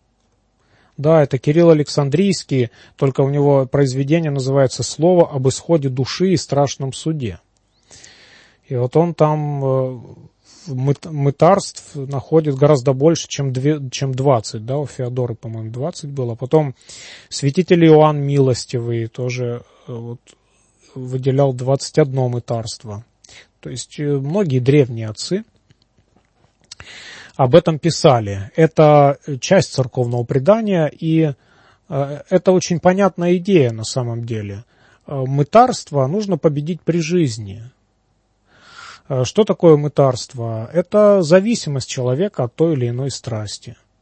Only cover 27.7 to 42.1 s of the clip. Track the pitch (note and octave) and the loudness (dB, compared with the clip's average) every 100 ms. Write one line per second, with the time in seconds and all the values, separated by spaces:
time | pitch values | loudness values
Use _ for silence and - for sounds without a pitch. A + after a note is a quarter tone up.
27.7 | D#3 E3+ - D#3+ B2 G#2+ G2 G2 - D#3+ | 0 -2 2 4 4 0 -8 -8 0 2
28.7 | - D3+ D3 C#3 C#3+ - C3+ - F#3+ - | 4 6 6 6 2 -6 -10 2 2 2
29.7 | - B2 - A#2+ A#2+ A#2 C#3 C3+ A3 A3 | -2 -4 -4 -4 -4 -2 0 2 2 2
30.7 | F#3 D3+ - D#3+ D#3+ D#3 C3+ _ _ _ | 0 -2 -4 -2 0 0 -4 _ _ _
31.7 | _ _ C#3 C#3 D3 - F#3 F#3+ F#3 - | _ _ -6 -6 -8 -2 0 2 2 0
32.7 | E3+ F3+ F#3 G3 - F3 F3+ F3 F#3+ B2+ | 0 2 2 0 0 0 0 2 2 2
33.7 | A2+ A2+ - B2 A#2 A#2 A2 G2+ G2 - | -2 -8 -6 -6 -6 -8 -8 -8 -12 -16
34.7 | _ _ _ - C#3 C3 C#3 D3 G#3+ B3 | _ _ _ -14 -8 -4 -2 2 4 4
35.7 | G#3+ - C#3+ C3 F#3+ G3+ E3+ E3 C#3+ D3 | 0 -6 -2 -2 -2 -4 -2 -2 -2 -6
36.7 | F3+ - E3+ D#3 F3+ D3+ A2+ G#2 G2+ A#2 | -6 -4 -4 -2 0 0 -2 -12 -14 -18
37.7 | _ _ _ _ _ _ _ _ _ _ | _ _ _ _ _ _ _ _ _ _
38.7 | - - - - C3 B2+ - G#3+ F3+ F3 | -20 -20 -20 -6 -4 -2 0 0 2 6
39.7 | D3+ D3 - C#3 A#2+ - B2+ A#2 A2+ A#2 | 6 4 2 2 0 -8 -10 -8 -8 -4
40.7 | E3 F#3 G#3 G#3 G3+ D#3 F#3 G3+ A#3 - | -4 0 4 4 4 4 4 4 -2 -4
41.7 | C#3 - - B2 | -6 -6 -6 -2